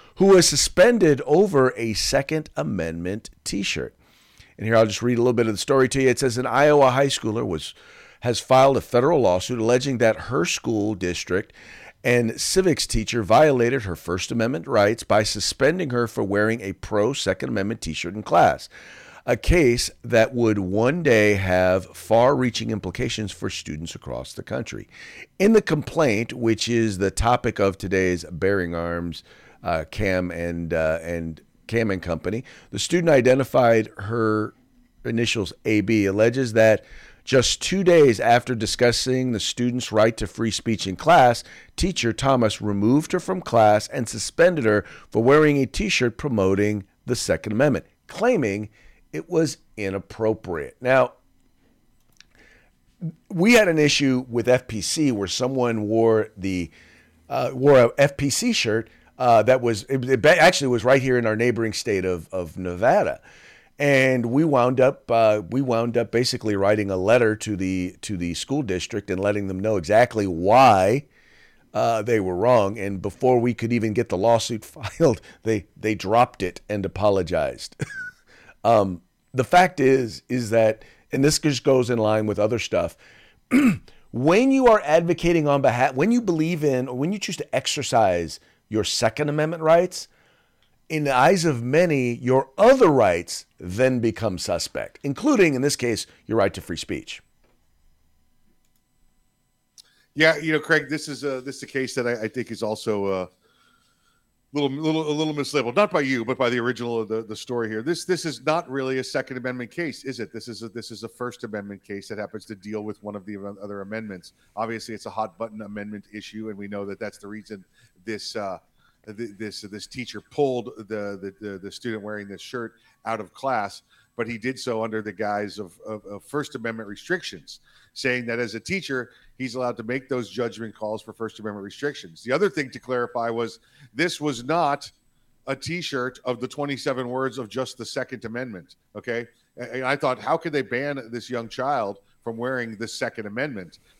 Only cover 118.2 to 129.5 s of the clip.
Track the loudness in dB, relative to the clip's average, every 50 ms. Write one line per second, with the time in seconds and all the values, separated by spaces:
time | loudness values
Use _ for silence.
118.2 | -10 -10 -10 -8 -8 -8 -10 -12 _ _ _ _ _ _ _ _ _ -16 -14 -12
119.2 | -12 -12 -12 -12 -12 -12 -12 -14 -16 -16 -16 -16 -16 -14 -14 -14 -12 -12 -14 -16
120.2 | -18 _ -4 -2 -2 0 -2 -4 -6 -10 -14 -16 -12 -10 -8 -8 -8 -8 -10 -10
121.2 | -12 -14 -14 -12 -12 -12 -12 -12 -14 -16 -14 -12 -10 -10 -10 -10 -10 -12 -12 -12
122.2 | -12 -14 -16 -18 -16 -14 -12 -12 -12 -12 _ _ _ _ _ _ -10 -8 -8 -8
123.2 | -8 -12 _ -8 -6 -4 -2 -2 -4 -6 -10 -14 _ _ _ _ _ _ _ -10
124.2 | -8 -8 -8 -8 -8 -8 -8 -8 -6 -6 -6 -4 -6 -6 -6 -8 -8 -10 -8 -8
125.2 | -6 -4 -4 -4 -6 -8 -10 -12 -14 -16 _ _ -16 -14 -14 -14 -14 -16 -18 -18
126.2 | -14 -10 -8 -8 -8 -8 -10 -10 -10 -10 -10 -10 -12 -14 -16 -12 -8 -6 -6 -6
127.2 | -6 -10 -16 -16 -18 -20 -20 -20 _ _ _ _ _ _ -12 -6 -4 -4 -2 -4
128.2 | -4 -6 -4 -4 -6 -6 -8 -10 -10 -8 -8 -8 -6 -6 -6 -8 -8 -10 _ _
129.2 | _ _ _ -12 -10 -8